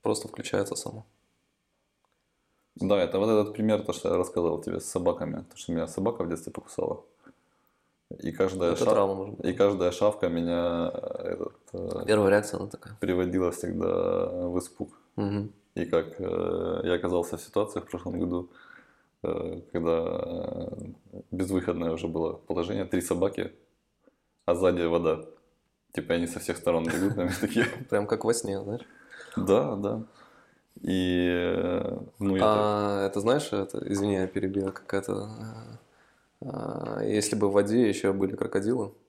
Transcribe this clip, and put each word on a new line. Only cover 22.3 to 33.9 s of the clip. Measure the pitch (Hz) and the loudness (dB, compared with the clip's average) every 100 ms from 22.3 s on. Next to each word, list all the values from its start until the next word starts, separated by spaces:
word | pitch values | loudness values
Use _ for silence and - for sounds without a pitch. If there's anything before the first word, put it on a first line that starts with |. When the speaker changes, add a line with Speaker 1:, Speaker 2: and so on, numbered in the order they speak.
Speaker 2:
положение, | - - 87 87 104 95 | -4 -4 -2 -2 -2 -2
три | 92 | -2
собаки, | - 87 95 - - - _ _ _ _ _ _ _ _ - | 0 0 0 0 -8 -10 _ _ _ _ _ _ _ _ 0
а | |
сзади | 85 92 87 | 4 4 4
вода. | 85 85 82 80 - - _ _ _ _ _ | 4 4 2 0 -4 -20 _ _ _ _ _
Типа | - - | -8 -2
они | 85 85 | 0 0
со | - | -6
всех | - 85 | -6 -4
сторон | - 82 82 | 0 0 2
бегут, | 82 98 95 | 0 0 0
наверное, | 90 - | -2 0
такие. | - 110 117 | 0 2 0
Speaker 1:
<laughs> | - 131 | -2 -2
Прям | 107 101 | -2 0
как | 110 | 0
во | - | 2
сне, | 117 104 98 | 0 0 -4
знаешь? | 101 117 - - - - - - | -4 -8 -10 -20 -20 -20 -10 -4
Speaker 2:
Да, | 98 117 - 104 | 4 4 4 -2
да. | 101 113 113 - - - _ _ _ - | -2 -4 -6 -18 -20 -20 _ _ _ -10
И, | - 92 92 90 90 | -2 0 2 2 2
э, | 87 90 87 87 87 - 92 - - | 2 2 0 0 0 -2 -6 -10 -4
ну, | 98 95 | 0 4
я | 107 | 6
так | |
Speaker 1:
А, | 107 104 104 104 101 98 | 6 4 2 0 0 0
это | 101 | 0
знаешь, | 104 139 147 | 2 2 2
это, | 104 98 - - | -2 -2 -6 -2